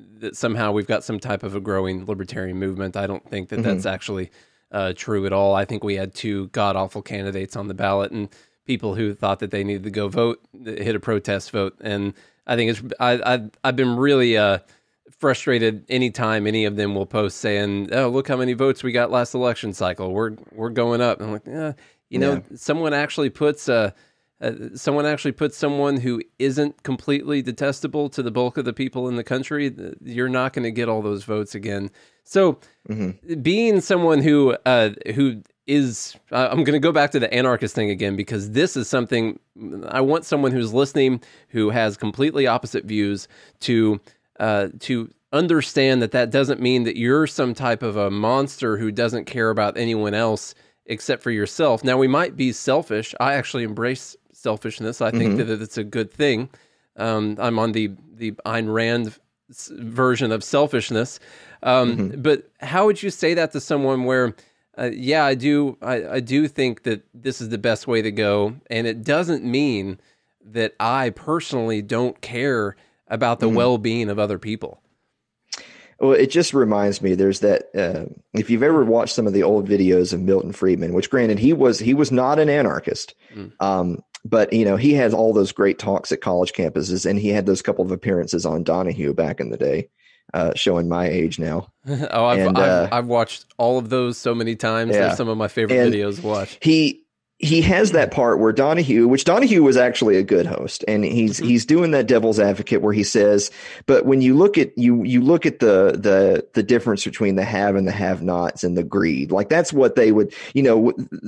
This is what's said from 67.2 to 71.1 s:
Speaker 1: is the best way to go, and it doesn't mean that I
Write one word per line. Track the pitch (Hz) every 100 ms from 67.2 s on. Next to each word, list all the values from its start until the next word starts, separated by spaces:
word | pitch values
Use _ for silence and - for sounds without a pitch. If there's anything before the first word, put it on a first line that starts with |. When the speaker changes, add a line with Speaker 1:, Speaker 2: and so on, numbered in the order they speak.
| 131 127
Speaker 1:
is | 113
the | 113
best | 117 110 -
way | 113
to | 110
go, | 104 104 104 104 123 -
and | 113 117
it | 113
doesn't | 110 151 175 156
mean | 123 127 147 107 98 92 _ _ _ _
that | 107 113 110 -
I | 113 135 123